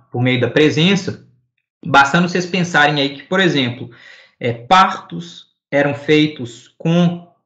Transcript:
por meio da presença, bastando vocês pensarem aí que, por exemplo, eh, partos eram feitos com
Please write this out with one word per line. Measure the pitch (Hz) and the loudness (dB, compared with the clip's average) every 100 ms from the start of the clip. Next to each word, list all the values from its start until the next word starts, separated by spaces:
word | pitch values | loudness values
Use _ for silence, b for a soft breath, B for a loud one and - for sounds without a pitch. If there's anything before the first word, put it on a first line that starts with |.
| _ | _
por | 120 | -4
meio | 127 123 | 0 0
da | 120 | 0
presença, | 147 151 131 175 202 - - _ _ _ _ _ _ | 2 2 2 2 0 -4 -12 _ _ _ _ _ _
bastando | - 139 139 175 175 | 0 2 4 2 0
vocês | 185 175 | -2 -4
pensarem | 185 165 147 147 147 | -4 0 2 2 2
aí | 139 | -2
que, | - | -6
por | - 185 | -4 0
exemplo, | 180 143 123 120 120 B B B B B | 0 0 -4 -6 -14 B B B B B
eh, | 120 | -6
partos | 117 - 185 156 - - 170 - - _ _ - | -6 0 2 2 0 -12 -14 -14 -20 _ _ -4
eram | 139 143 | -2 -2
feitos | 123 - 151 151 - 120 - _ _ | -4 0 2 2 -2 -14 -14 _ _
com | 165 175 175 175 - _ | 0 2 2 -2 -14 _